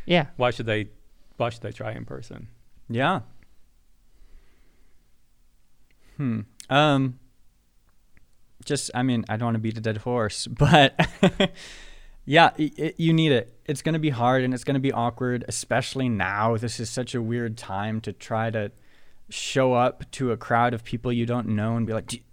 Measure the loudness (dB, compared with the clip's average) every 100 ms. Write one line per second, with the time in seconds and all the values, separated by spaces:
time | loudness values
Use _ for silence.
0 | 0 0 0 0 0 0 -2 -2 -4 -10
1 | -20 -20 -18 -6 -6 -6 -12 -10 -10 -10
2 | -10 -12 -14 -16 -18 -20 -20 -20 -6 -2
3 | 0 0 -6 -18 -20 -20 -20 _ _ _
4 | _ -20 -20 -20 -20 -20 -20 -20 -20 -20
5 | _ -20 _ _ _ _ _ -20 -20 _
6 | -18 -6 -4 -2 -6 -16 0 4 4 4
7 | 0 -4 -16 _ -20 _ _ _ _ _
8 | _ -20 -20 _ -20 -16 -6 -4 -4 -2
9 | 0 0 -2 -4 -2 -2 -2 -2 -4 -4
10 | -2 0 0 -2 -8 2 8 8 8 4
11 | 0 2 2 4 0 -2 -18 -18 -20 -20
12 | -20 -16 2 6 6 6 -2 -4 -6 0
13 | 4 4 4 2 0 -8 -8 -4 -2 0
14 | 0 2 2 2 2 -2 -2 0 0 0
15 | -2 -2 -2 -2 -4 -8 -2 -2 0 -2
16 | -2 0 0 0 0 0 -2 -6 -6 -6
17 | -4 -4 -2 -2 -4 -8 -8 -6 -4 -4
18 | -6 -12 -6 -2 -2 -2 -6 -8 -20 -20
19 | -20 -20 -14 -10 -4 2 2 4 2 -2
20 | -10 -4 -2 -2 0 2 2 0 -6 -6
21 | -2 -2 0 -2 -2 0 0 0 -2 -4
22 | -6 -12 -14